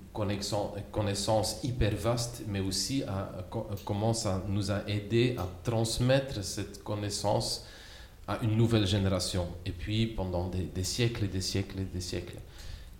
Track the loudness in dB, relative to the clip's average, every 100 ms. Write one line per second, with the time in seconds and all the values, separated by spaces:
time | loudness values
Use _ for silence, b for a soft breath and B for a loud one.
0 | -10 -4 -2 -2 -2 -2 -2 -4 -6 -2
1 | 0 0 2 4 2 -2 -2 2 2 2
2 | 2 0 0 -6 -2 0 0 0 0 0
3 | 0 -2 -4 -6 -6 -6 -4 -4 -2 2
4 | 2 2 2 0 0 0 2 0 0 -2
5 | 2 4 4 2 -4 -4 0 2 2 4
6 | 4 4 2 -4 -4 -4 -6 -6 -6 -4
7 | -2 0 2 2 2 -4 B B B B
8 | B B -6 0 2 6 6 6 6 4
9 | 4 2 2 0 -2 -4 -6 -4 0 2
10 | 2 0 -2 0 0 -2 -2 -2 0 2
11 | 2 2 -2 0 0 0 0 -2 -4 -4
12 | -4 -4 -6 -10 -12 B B B B B